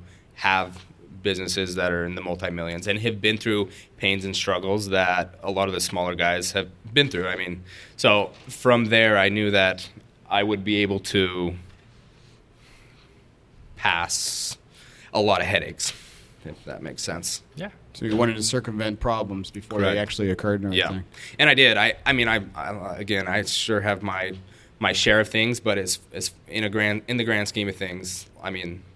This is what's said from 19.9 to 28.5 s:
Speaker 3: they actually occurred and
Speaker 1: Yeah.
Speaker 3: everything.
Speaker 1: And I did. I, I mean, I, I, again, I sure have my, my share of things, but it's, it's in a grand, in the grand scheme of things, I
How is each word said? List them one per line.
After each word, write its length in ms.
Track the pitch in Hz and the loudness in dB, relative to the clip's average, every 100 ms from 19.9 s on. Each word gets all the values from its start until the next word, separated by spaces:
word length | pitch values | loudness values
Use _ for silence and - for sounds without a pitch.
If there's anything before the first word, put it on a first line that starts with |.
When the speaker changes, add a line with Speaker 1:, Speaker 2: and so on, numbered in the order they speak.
Speaker 3:
they 40 | 101 | 2
actually 320 | 104 - 98 | -2 -2 0
occurred 320 | 92 107 104 | 0 0 0
and 100 | 98 | 2
Speaker 1:
Yeah. 120 | 92 85 | 2 2
Speaker 3:
everything. 180 | 95 92 - - - | -2 -10 -16 -14 2
Speaker 1:
And 120 | 151 | 4
I 40 | |
did. 220 | 131 127 104 | 8 8 8
I, 180 | 113 - - | 2 2 0
I 60 | |
mean, 160 | 131 113 | 2 2
I, 120 | 113 98 | 0 -2
I, 420 | 92 73 104 92 87 | -8 -8 -8 -8 -8
again, 300 | 101 98 92 | -2 -2 0
I 160 | 101 | -2
sure 380 | 95 - - 107 | 0 -4 0 0
have 220 | 104 98 | 2 -2
my, 300 | 98 95 92 92 - - - - | -4 -4 -6 -8 -16 -20 -20 -2
my 140 | 101 | 0
share 280 | 92 117 107 | 2 4 4
of 80 | 110 | 4
things, 300 | 110 113 120 | 2 0 0
but 160 | 110 98 | 0 0
it's, 220 | 92 - - | -2 -6 -6
it's 180 | 92 92 - - | -8 -8 -10 -8
in 180 | 98 | -4
a 40 | 104 | -2
grand, 320 | 107 104 104 - | 0 0 -2 -4
in 80 | 120 | -2
the 80 | |
grand 240 | 113 107 101 | 0 0 -2
scheme 200 | 113 101 | -4 -4
of 80 | 92 | -4
things, 540 | 92 90 95 92 - - | -8 -8 -10 -10 -14 -12
I 80 | 95 | -10